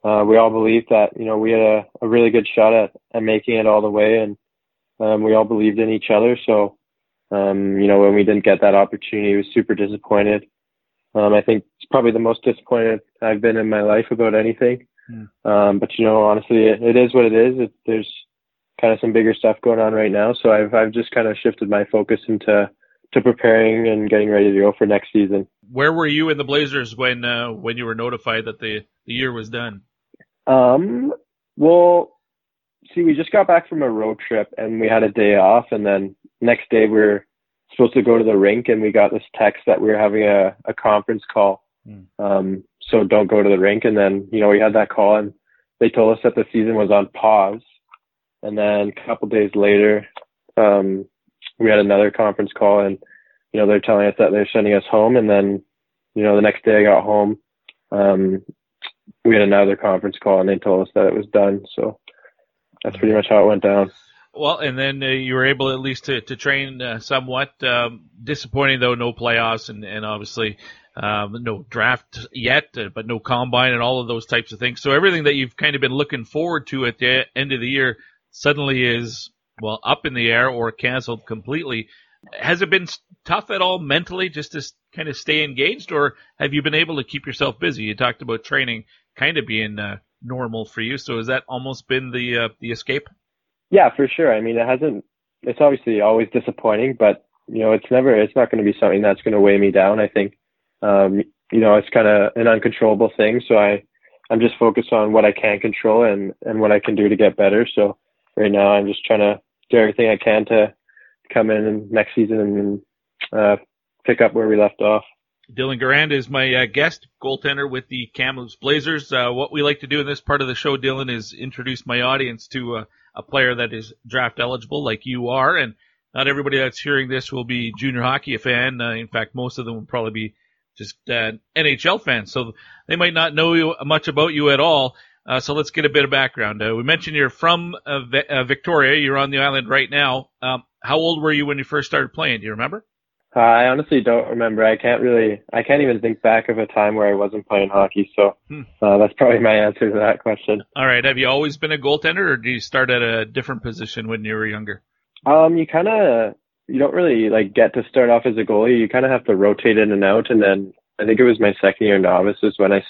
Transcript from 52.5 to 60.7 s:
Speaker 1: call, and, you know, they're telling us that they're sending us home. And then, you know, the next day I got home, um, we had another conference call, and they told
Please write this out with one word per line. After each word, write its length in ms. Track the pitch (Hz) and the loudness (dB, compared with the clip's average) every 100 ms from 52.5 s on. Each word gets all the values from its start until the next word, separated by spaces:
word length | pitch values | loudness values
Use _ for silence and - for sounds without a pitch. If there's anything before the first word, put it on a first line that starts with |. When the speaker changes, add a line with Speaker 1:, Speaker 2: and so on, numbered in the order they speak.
| - | 0
Speaker 1:
call, 280 | 104 101 101 | 2 4 2
and, 120 | 98 _ - _ _ _ | -4 _ -20 _ _ _
you 80 | 110 | 0
know, 80 | 104 | 2
they're 140 | 104 | 2
telling 260 | - 104 104 | 2 2 2
us 80 | - | 2
that 140 | 107 | 2
they're 180 | 104 98 | 2 0
sending 220 | 113 104 | 0 2
us 100 | 101 - | 0 2
home. 280 | 110 110 127 | 2 4 2
And 120 | 107 | 4
then, 320 | 101 101 98 _ _ _ _ _ 110 | 2 2 -2 _ _ _ _ _ -2
you 80 | |
know, 120 | 104 104 | 2 4
the 60 | |
next 220 | 104 - | 2 0
day 140 | - 107 | 2 4
I 60 | |
got 200 | 104 95 | 6 4
home, 340 | 95 104 104 107 _ _ _ _ - | 4 0 0 -4 _ _ _ _ -8
um, 520 | 101 98 95 95 95 - - _ _ - _ _ - 117 | 0 2 2 0 -2 -8 -20 _ _ -20 _ _ -2 2
we 100 | 110 | 4
had 80 | |
another 320 | 101 101 98 98 | 4 4 4 2
conference 400 | 107 92 101 - | 0 -2 -4 -6
call, 160 | - 95 | 0 2
and 80 | 95 | 2
they 100 | 95 | 0
told 300 | 104 | 0